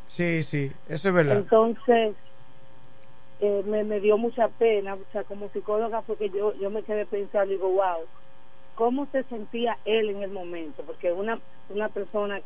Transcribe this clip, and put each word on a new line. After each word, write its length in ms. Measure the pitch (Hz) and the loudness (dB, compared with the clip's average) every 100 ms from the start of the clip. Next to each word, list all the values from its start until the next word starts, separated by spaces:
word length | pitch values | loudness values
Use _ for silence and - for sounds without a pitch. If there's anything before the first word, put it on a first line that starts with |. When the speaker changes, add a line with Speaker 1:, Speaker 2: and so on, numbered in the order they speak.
| - | -10
Speaker 1:
Sí, 340 | - 175 165 | -2 0 0
sí, 280 | 151 147 135 - - | 0 -2 -2 -6 -6
eso 180 | 156 190 | 0 4
es 40 | |
verdad. 240 | 180 147 208 | 6 6 4
Speaker 2:
Entonces, 760 | - 220 226 220 - 233 220 196 - - - - - - - - - - - - | 6 6 6 2 6 6 6 -2 -8 -10 -10 -10 -10 -10 -10 -10 -10 -10 -10 -2
eh, 240 | 202 202 196 | 2 2 0
me, 180 | 214 | -2
me 160 | 214 208 | 0 2
dio 180 | 208 214 | 4 4
mucha 300 | 233 233 214 | 4 2 2
pena, 440 | - 226 208 196 | 4 4 4 0
o 60 | 196 - | -6 -6
sea, 120 | 208 | -6
como 260 | 196 202 202 | -4 -6 -6
psicóloga, 520 | 202 196 214 226 220 | -6 0 0 0 -2
porque 280 | 226 208 208 | -4 -4 -2
yo, 240 | 196 214 196 | 0 -2 0
yo 100 | 196 | -4
me 140 | 214 | -4
quedé 220 | 208 208 202 | -2 -2 -2
pensando, 440 | 202 196 208 196 | -4 0 0 2
digo, 180 | 190 185 | 2 2
"Wow, 360 | 190 190 165 165 - - - - - - - | 4 2 0 -6 -10 -10 -10 -10 -10 -10 0
¿cómo 320 | 233 262 285 | 2 2 0
se 120 | 269 | -2
sentía 540 | - 233 202 233 233 208 202 | -2 -6 -6 0 0 0 2
él 240 | 226 214 | 2 2
en 120 | 202 | -2
el 80 | 196 | -4
momento?". 540 | 196 175 170 156 135 | -6 -6 -8 -8 -8
Porque 280 | 147 160 175 | -8 -2 0
una, 280 | 175 214 226 - - - | 0 -2 -2 -6 -10 -6
una 200 | 202 214 | -4 -2
persona 500 | 214 196 208 202 196 | -2 -4 -2 -2 -4